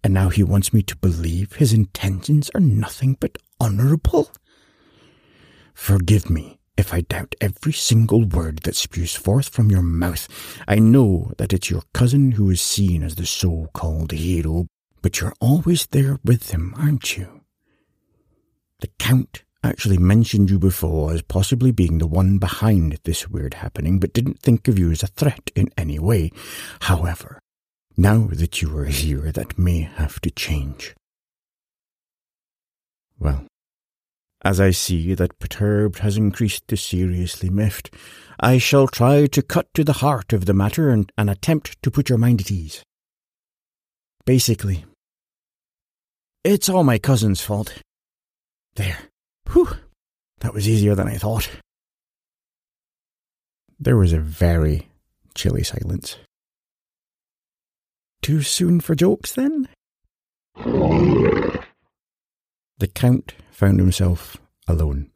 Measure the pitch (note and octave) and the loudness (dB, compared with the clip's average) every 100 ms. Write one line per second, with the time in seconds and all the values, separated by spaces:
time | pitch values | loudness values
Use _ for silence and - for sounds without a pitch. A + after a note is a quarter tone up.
0 | G#2+ F#2+ F#2 G2+ F2+ G2 - - G2 - | 2 2 2 2 2 2 2 0 0 -2
1 | F#2 E2 E2+ E2+ G2 - C3+ G#2+ G2+ - | -2 -2 -4 -4 -6 0 2 2 0 -2
2 | G2 F#2 - D3 C#3+ - E3 G#2+ G2+ - | -4 -4 0 -2 0 0 2 2 -2 -4
3 | C3 C3 - - _ _ A2+ G2+ C3 D#3 | -2 -2 -6 -8 _ _ -2 2 2 2
4 | - F4+ - _ _ _ _ _ _ _ | 2 0 -2 _ _ _ _ _ _ _
5 | _ _ _ _ _ _ _ - - G2 | _ _ _ _ _ _ _ -10 0 0
6 | E2+ G#2 - D#2+ - _ _ - G2 F2 | 4 2 2 -4 -4 _ _ -4 -2 -4
7 | D#2+ - - - G#2 - D#3 - - A2+ | -4 -8 -10 -6 -6 -4 -6 -4 2 2
8 | A2+ G#2 G#2+ E2+ D#2+ D2+ E2+ - - F2+ | 4 2 2 0 -2 -6 -6 -6 -6 -6
9 | E2+ - - A#2 C#3 - G#2 F#2+ F2 E2 | -6 -4 0 0 0 0 2 4 2 0
10 | E2+ E2 - - - - - G#2 A2 C3+ | -2 -6 -12 -18 -20 -16 -2 4 6 6
11 | A2+ F2+ - - - F#2 - F2+ - - | 4 2 -4 -6 -2 -2 -2 -6 -4 0
12 | B2 C#3 C3+ G#2+ G2 F2+ - - G2 E2+ | 2 4 2 2 0 0 -2 0 0 0
13 | D#2+ D#2+ F2 - F2+ D#2+ D#2+ - E2 D#2+ | -4 -6 -8 -2 -2 -2 -8 -8 -6 -4
14 | D#2+ D#2 E2+ E2+ D#2+ E2 E2+ _ _ _ | -6 -6 -2 -2 -2 -4 -6 _ _ _
15 | F#2+ - F2+ - A#2 D#3 E3+ E3+ - C#3 | -4 -2 -6 -2 2 2 2 0 0 0
16 | C3+ C#3 - A#2+ - E2 F2 G#2 D3+ C#3 | 0 0 0 0 0 -6 -6 -4 -2 -2
17 | - - F#2 - _ _ _ _ _ _ | -4 -8 -12 -18 _ _ _ _ _ _
18 | _ _ _ _ _ _ _ _ - _ | _ _ _ _ _ _ _ _ -14 _
19 | - B2+ - - _ _ - - G#2+ F#2 | 0 0 0 -14 _ _ -6 -4 0 4
20 | F2+ G#2+ A2+ G#2+ G2 G2 F#2+ F#2 F2+ D#2+ | 4 4 4 2 4 4 2 0 -2 -2
21 | D2+ E2 - F#2 F#2+ B2 B2+ A2+ F2 D#2+ | -2 -4 -2 -2 0 2 2 2 2 2
22 | E2 F2 F#2+ G2 F#2+ - A2 G2+ D#2+ - | 0 2 2 2 0 0 2 2 2 -2
23 | E2 D#2 - E2+ C#2 - - - D2+ F#2+ | -6 -6 -6 -8 -8 -8 -10 -4 -2 0
24 | - A#2 B2 - - A#2 - G2 E2+ D#2+ | 0 0 -2 0 2 2 2 2 2 0
25 | G2 - D3 - - - F#2+ - D#2 D2+ | -4 -2 -2 -2 -6 -2 -2 -2 -6 -2
26 | F2 G2 D#2+ - - - - - - F2+ | 0 0 -2 -8 -18 -16 -16 -10 -2 0
27 | E2+ E2+ - - _ _ _ _ _ - | 0 -6 -12 -20 _ _ _ _ _ 2
28 | G2 A2+ G#2+ D#2+ E2 - D#2 D2+ C#2+ C#2 | 4 4 2 -2 -4 -2 -4 -4 -4 -2
29 | D#2 C#2 D#2 - - - F2+ E2+ D#2 - | -2 -2 -4 -8 -8 -2 0 0 -4 -4
30 | D#2 - - - - D2+ C#2 C2+ - _ | -6 -4 -8 -6 -6 -4 -4 -10 -18 _
31 | _ _ _ _ _ _ _ _ _ _ | _ _ _ _ _ _ _ _ _ _
32 | _ _ _ _ _ _ _ _ _ _ | _ _ _ _ _ _ _ _ _ _
33 | _ _ C#2+ C#2 - _ _ _ _ _ | _ _ -4 -4 -8 _ _ _ _ _
34 | _ _ _ _ G2 F#2 G2 F2+ - F2 | _ _ _ _ -2 2 2 2 -2 -2
35 | E2 F2+ F2+ - - - G#2 G#2 G#2 - | -2 -2 -2 -4 -14 -4 0 2 0 -2
36 | G#2 G#2 G#2 G2 G#2+ - - G#2+ - F2+ | -2 0 0 0 -4 -4 -6 -8 -4 -2
37 | F#2 F2 F2 - F2+ F#2+ G#2+ - - - | -2 -2 -6 -6 -4 -2 -2 -4 -16 -20
38 | - - - - A#2+ B2+ B2 C#3 C3+ - | -20 -20 -20 -2 2 4 4 4 4 2
39 | A#2+ D3 C#3+ - - - - - D3+ C#3+ | 4 4 4 0 0 -4 -2 -2 0 0
40 | C#3 C3 - G#2+ F#2 G2 G2+ - D3+ A2+ | 0 -2 -2 -2 2 2 2 0 2 2
41 | G2+ - G#2 G2 - D#3 - - C3 C3 | 0 -2 -2 -2 -2 -2 -4 -6 -6 -4
42 | C3+ A#2+ A#2+ A#2 F#2 F#2+ D#2 - _ _ | -2 2 4 2 0 -6 -8 -16 _ _
43 | _ _ _ _ _ _ _ _ _ _ | _ _ _ _ _ _ _ _ _ _
44 | _ _ - C3 A#2 A2 G2+ F2 D#2+ _ | _ _ 2 2 2 -2 -2 -6 -8 _
45 | _ _ _ _ _ _ _ _ _ _ | _ _ _ _ _ _ _ _ _ _
46 | _ _ _ _ F#3 G3+ - F#3 D3 A2+ | _ _ _ _ 0 0 2 2 4 2
47 | - B2+ G#2+ F#2 - G#2 - - _ _ | 2 2 2 0 -4 -6 -6 -14 _ _
48 | _ _ _ _ _ _ _ - F#2+ E2 | _ _ _ _ _ _ _ -8 -6 -8
49 | - _ _ _ - F4 F4+ - _ _ | -16 _ _ _ 0 0 0 -6 _ _
50 | _ _ _ _ - G#2+ G#2 A2 G#2 G2 | _ _ _ _ -8 -4 0 2 4 2
51 | F#2 A2 G#2 A2 - - _ _ _ _ | -2 -4 -4 -4 -6 -12 _ _ _ _
52 | _ _ _ _ _ _ _ _ _ _ | _ _ _ _ _ _ _ _ _ _
53 | _ _ _ _ _ _ _ _ B2 A#2+ | _ _ _ _ _ _ _ _ 2 4
54 | F2+ D#2+ D2+ D#2 E2+ E2 D2+ D2 - _ | 4 2 -2 0 2 4 2 -2 -6 _
55 | _ _ _ - - - - - F2 F2+ | _ _ _ -4 -2 -2 -4 -6 -6 -6
56 | - - _ _ _ _ _ _ _ _ | -10 -18 _ _ _ _ _ _ _ _
57 | _ _ _ _ _ _ _ _ _ _ | _ _ _ _ _ _ _ _ _ _
58 | _ _ - D#3 C#3 - F3 F3 - D#3 | _ _ -2 -2 -2 -2 2 2 0 2
59 | F3 - - - C#4 D#4 C4 _ _ _ | 2 0 -4 -2 -2 -2 -6 _ _ _
60 | _ _ _ _ _ - A#1+ B1 D#2 D#2+ | _ _ _ _ _ -10 -4 0 2 4
61 | - - B1+ - - - - _ _ _ | 4 4 2 2 -2 -6 -12 _ _ _
62 | _ _ _ _ _ _ _ _ G2 - | _ _ _ _ _ _ _ _ -8 0
63 | B2 B2+ - - _ - G2 G2 F#2 - | 2 2 -2 -20 _ 0 2 4 4 2
64 | F2 E2+ - - _ _ - D#2+ D#2 C#2 | 0 -2 -6 -20 _ _ -2 0 0 -4
65 | D2 | -8